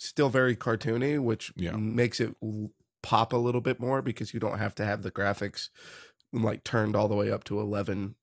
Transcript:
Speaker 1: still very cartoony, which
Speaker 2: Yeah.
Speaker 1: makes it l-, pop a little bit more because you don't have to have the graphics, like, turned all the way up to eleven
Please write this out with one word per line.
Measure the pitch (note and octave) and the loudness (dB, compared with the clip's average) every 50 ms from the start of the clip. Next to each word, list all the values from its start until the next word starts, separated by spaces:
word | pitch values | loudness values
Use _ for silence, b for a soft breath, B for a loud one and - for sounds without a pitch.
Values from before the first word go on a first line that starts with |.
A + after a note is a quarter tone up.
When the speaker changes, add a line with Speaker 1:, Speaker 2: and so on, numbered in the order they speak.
Speaker 1:
still | - - - - C#3+ C3 | -12 -4 0 2 2 4
very | A2+ C3 B2+ B2+ A#2 | 4 4 4 4 2
cartoony, | - - A#2 A2+ G2+ - A2 A2+ A#2+ C3 C#3+ D3+ D3 | 2 0 0 0 0 0 0 0 0 2 0 0 2
which | B2+ A#2 A2 - - - - | 2 0 0 -2 -4 -8 -8
Speaker 2:
Yeah. | - F2 E2+ E2+ | -6 -4 -4 -2
Speaker 1:
makes | G#2+ G#2+ A2+ A2+ A#2+ A#2+ A#2 - - | -2 -2 0 2 2 2 2 2 0
it | A#2 G#2+ - - | -2 -4 -4 -6
l-, | G#2+ G#2+ G#2+ G#2+ G#2+ G#2 - _ _ _ _ _ - | -8 -6 -6 -6 -6 -8 -10 _ _ _ _ _ -2
pop | - A2+ G#2+ A2+ - | 2 4 4 4 4
a | B2+ | 2
little | A#2+ A#2+ B2 A#2+ A#2+ | 2 2 2 2 2
bit | A2 C3 B2 - | 0 0 0 0
more | A#2+ B2+ C3+ C3+ | 0 -2 0 0
because | C3 B2 A2 - A2+ - - | 0 -2 -4 -4 -6 -8 -4
you | A2+ | -4
don't | A2 G#2 G2 G2+ | -2 -2 -2 -2
have | G#2 G#2 - | -2 -4 -2
to | - G#2 | -2 -2
have | G#2 G#2 G#2 | -2 -2 -2
the | F#2+ F#2 | -4 -6
graphics, | - - G2+ G2+ G2+ - G2+ G2+ - - - - B B B B B B B B B B _ _ | -4 0 0 0 0 0 -2 -6 -6 -8 -10 -10 B B B B B B B B B B _ _
like, | - A#2+ A2 A2 G#2+ - - | -2 0 0 0 0 -2 -4
turned | - B2+ A2+ G#2+ G#2+ G#2+ | 0 2 2 2 4 4
all | G2+ G#2+ | 4 4
the | G#2 G#2 | 4 2
way | G2+ G2+ G#2+ | 2 2 0
up | G#2 G#2 - | 0 -2 -4
to | - G2+ G#2 | -4 -4 -2
eleven | G#2+ G2+ G#2 G2+ G2 - F#2+ G2+ G2 G2+ - - | -2 -2 -2 -2 -2 -2 -2 -2 -4 -6 -8 -10